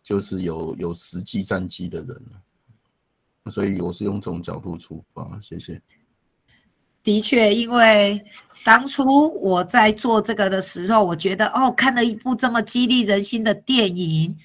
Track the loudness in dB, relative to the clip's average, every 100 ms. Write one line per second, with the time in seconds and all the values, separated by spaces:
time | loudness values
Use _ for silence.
0 | -6 -4 -4 -6 -6 -6 -8 -8 -8 -4
1 | -6 -6 -6 -4 -4 -4 -6 -8 -8 -10
2 | -12 -16 -20 -20 _ _ _ _ _ _
3 | _ _ _ _ -12 -4 -2 -2 -4 -4
4 | -6 -6 -6 -8 -8 -12 -12 -12 -14 -18
5 | -18 -16 -16 -16 -16 -14 -14 -16 _ _
6 | _ _ _ _ _ _ _ _ _ _
7 | 0 0 2 4 4 2 0 6 6 6
8 | 4 0 -8 -20 _ -4 4 4 4 0
9 | 4 6 4 0 0 0 2 4 4 4
10 | 2 0 0 -2 -2 -2 -4 -4 2 2
11 | 2 0 -2 0 0 2 0 2 0 2
12 | -2 -2 -6 -2 0 0 -2 0 2 2
13 | 2 0 0 -2 -2 -2 0 2 2 0
14 | -2 0 0 -4